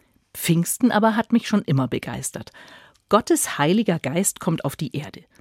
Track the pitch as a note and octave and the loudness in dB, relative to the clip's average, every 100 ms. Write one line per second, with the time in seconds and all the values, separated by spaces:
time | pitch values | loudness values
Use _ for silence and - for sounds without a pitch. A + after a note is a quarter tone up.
0 | _ _ _ - - E3 E3+ - A#3+ G#3 | _ _ _ -6 0 2 0 0 2 4
1 | A3 A3 - A3+ - G#3 - C3+ B2+ - | 2 2 0 0 2 -2 2 0 0 -4
2 | - B2 C3 - - - - - - _ | -6 -8 -8 -10 -14 -20 -20 -20 -20 _
3 | - G#3 - E4+ - - D3 G#3 G#3+ E3 | 2 2 4 0 0 0 2 2 2 -2
4 | C3 D#3+ G3 - - E3 C#3 - D#3 - | -2 -2 -2 -2 -4 -2 -4 -6 -8 -8
5 | D3+ - _ _ | -12 -16 _ _